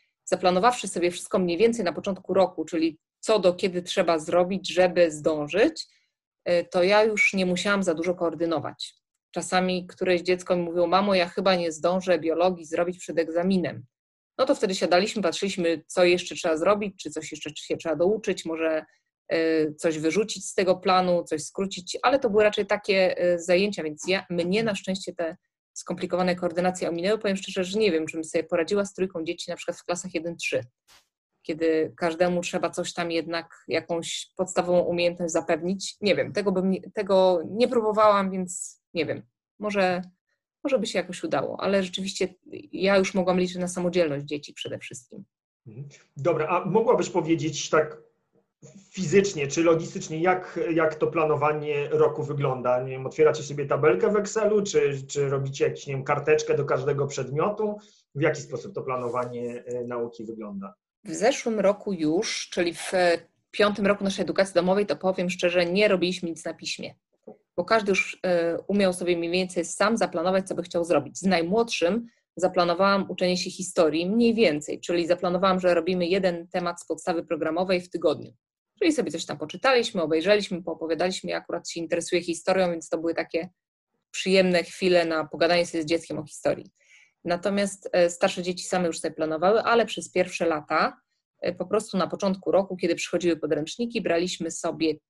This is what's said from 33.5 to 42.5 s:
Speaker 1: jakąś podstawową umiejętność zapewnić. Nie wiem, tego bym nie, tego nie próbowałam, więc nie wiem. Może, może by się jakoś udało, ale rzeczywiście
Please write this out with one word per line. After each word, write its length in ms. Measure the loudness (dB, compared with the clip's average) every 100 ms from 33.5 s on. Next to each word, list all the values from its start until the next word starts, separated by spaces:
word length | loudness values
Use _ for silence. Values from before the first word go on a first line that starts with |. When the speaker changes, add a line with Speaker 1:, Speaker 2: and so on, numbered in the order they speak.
| -14 -4
Speaker 1:
jakąś 640 | -4 -2 -4 -4 -10 -8 -6
podstawową 440 | -2 0 2 2
umiejętność 540 | 2 2 0 0 -2
zapewnić. 640 | -2 0 0 -2 -4 -8 -2
Nie 140 | 0 2
wiem, 180 | 0
tego 180 | -2 0
bym 200 | 2 0
nie, 100 | 0
tego 640 | -4 -6 2 4 6 4 0
nie 180 | 0 2
próbowałam, 640 | 2 2 6 6 6 2
więc 500 | -2 -6 -8 -14 -16 _
nie 120 | -4 -4
wiem. 160 | -4 -10 _ _ -10
Może, 420 | -4 0 2 0 -6 _ _ _ _ _
może 160 | -2 0
by 80 | 0
się 120 | -4
jakoś 240 | -4 -6
udało, 380 | -4 -2 -2 -4
ale 220 | 0 0
rzeczywiście 520 | 0 -4 -6 -4 -4 -6 -18